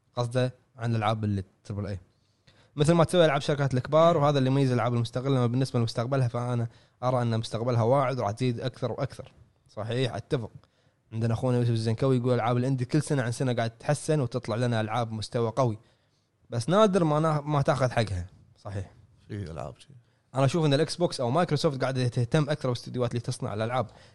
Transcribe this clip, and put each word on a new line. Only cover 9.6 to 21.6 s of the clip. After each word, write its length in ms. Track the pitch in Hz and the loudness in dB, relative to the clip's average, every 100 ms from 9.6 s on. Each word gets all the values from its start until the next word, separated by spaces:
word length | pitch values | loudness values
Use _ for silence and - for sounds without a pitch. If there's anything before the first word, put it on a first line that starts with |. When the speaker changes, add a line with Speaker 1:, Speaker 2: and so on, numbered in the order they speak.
| _ | _
Speaker 1:
صحيح، 460 | - 107 120 131 | -10 -4 -2 -2
اتفق. 360 | 90 - 139 110 - _ _ _ _ _ | -4 -4 -6 -6 -14 _ _ _ _ _
عندنا 220 | 110 117 | -4 -2
اخونا 240 | 113 131 123 | 0 0 0
يوسف 120 | 120 | 2
الزنكوي 460 | 113 113 110 135 127 | 0 0 0 2 2
يقول: 180 | 123 | 2
"العاب 220 | 120 113 123 | 0 0 0
الاندي 280 | 127 135 | 0 -2
كل 180 | 123 156 | 0 -2
سنه 200 | - 143 | 0 -2
عن 100 | 117 | -2
سنه 200 | 117 131 | -2 -2
قاعد 180 | 117 117 | 0 -2
تتحسن 500 | - - 151 - 156 | -4 -4 -2 0 0
وتطلع 360 | 123 127 - 110 | 0 -4 -4 -2
لنا 240 | 123 113 | 0 0
العاب 320 | 107 117 113 | -2 -2 -4
مستوى 400 | 110 104 120 113 110 | -6 -6 -2 -2 0
قوي، 220 | 127 104 _ _ _ _ _ _ - | 0 0 _ _ _ _ _ _ -10
بس 180 | 120 117 | -6 0
نادر 360 | 190 220 185 | 4 4 4
ما 160 | 165 147 | 2 2
نا-، 200 | 160 151 | 2 0
ما 220 | 143 147 | 0 0
تاخذ 280 | 139 139 127 | 2 2 2
حقها." 360 | - 104 92 87 - - _ | 0 -2 -2 -8 -14 -20 _
صحيح. 340 | 104 101 90 - - _ - | -12 -10 -10 -16 -20 _ -14
Speaker 2:
في 60 | 104 85 | -10 -10
العاب 280 | 80 67 - | -10 -12 -14
شي. 100 | - - _ _ _ | -20 -20 _ _ _
Speaker 1:
انا 100 | 127 | 0
اشوف 200 | 135 175 | 2 2
ان 100 | 156 | 2
الاكس 220 | 139 156 - | 2 0 0
بوكس 240 | 175 - | -2 0
او 100 | 120 | 0
مايكروسوفت 500 | 147 180 147 | 2 2 2